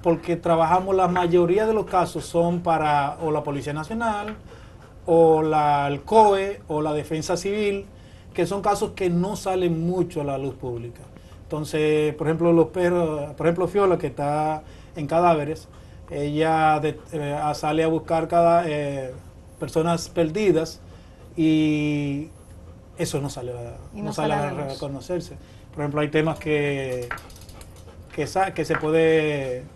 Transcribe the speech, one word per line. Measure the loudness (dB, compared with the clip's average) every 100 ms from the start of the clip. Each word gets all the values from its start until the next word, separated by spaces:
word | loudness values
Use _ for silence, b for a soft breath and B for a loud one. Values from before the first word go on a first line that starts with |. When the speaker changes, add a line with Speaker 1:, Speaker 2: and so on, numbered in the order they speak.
Speaker 1:
porque | 2 0 0 -4
trabajamos, | 2 2 4 2 2 2
la | 2
mayoría | 2 4 4 4 2 2
de |
los | 0 0
casos | 0 0 -4 -4
son | 0 2 0
para | 0 0 2 2 0 -4
o | -2
la | -2
Policía | -2 -6 -6
Nacional, | -6 -6 -4 -2 -4 -6 -12 B B B B B -12 2
o | 6 8 6
la, | 4 2 4 2 0
el | -4
coe, | 2 6 6 6 0 -6 -6
o | -4
la | -2
Defensa | -4 -4 -6 -2 -2
Civil, | -2 0 0 -2 -8 B B B B
que | -4 -2
son | 0
casos | 0 0 -2
que | -2 0
no | 0 -2 -4
salen | -4 0 0 0 -2
mucho | -2 -2 -4
a |
la | -4 -4
luz | -6
pública. | -8 -8 -8 -10 -16 -20 B B B
Entonces, | -10 -8 -4 0 2 2 0 -2
por | -2
ejemplo, | 2 4
los | 4 4
perros, | 2 0 2 0 -2 -6
por | 0 0
ejemplo, | 2 0
Fiola, | 2 4 2
que | -2
está | -4 -2 0 -2 -4 B B B -10
en | -2
cadáveres, | 2 4 4 0 -8 -12 B B B -12
ella | -6 -4 0 2 4 4 4
de, | 0 -6 -10
eh, | -8 -4 -2 -2
sale | -2 0 2
a | 2
buscar | 0 0 -2 2
cada, | 4 6 4 2
eh, | -2 -4 -6 -8 -12 -18 -20 -20 -12
personas | -4 0 0 0 -2
perdidas | -2 0 2 2 2 0 -10 B B B B B 0
y | 2 4 2 0 0 -2 -2 -6 -8 -14 -20 -20 -20 -20 -20 -8
eso | -4 -4
no | -6
sale | -8 -10
a, | -10 -12 -14 -16
Speaker 2:
Y | -10
Speaker 1:
no | -8
Speaker 2:
no |
Speaker 1:
sale | -4 -2 -2
Speaker 2:
sale | -2
a |
Speaker 1:
a |
Speaker 2:
la | -6 -8
luz. |
Speaker 1:
reconocerse. | -8 -8 -10 -6 -6 -6 -16 B B B
Por | -6
ejemplo, | -4 -2
hay | 0
temas | 0 0 -2
que, | -2 0 0 -2 -4 -6 -6 -10 -12 -20 -20 -20 -20 -20 -20 -20 -14 -6
que | -4
sa-, | -2 -2
que | -2 -4
se | -2
puede | 0 4 4 4 2 -2 -4 -8 -10